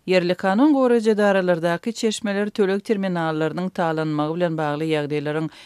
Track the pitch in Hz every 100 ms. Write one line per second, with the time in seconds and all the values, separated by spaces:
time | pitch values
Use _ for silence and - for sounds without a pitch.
0 | - 185 175 180 190 202 302 277 254 240
1 | 220 208 208 196 185 170 170 170 233 -
2 | 220 208 208 202 208 - 190 196 - 208
3 | 190 175 160 156 156 156 180 - 165 156
4 | 160 151 151 170 175 160 151 147 160 151
5 | 147 151 147 151 160 -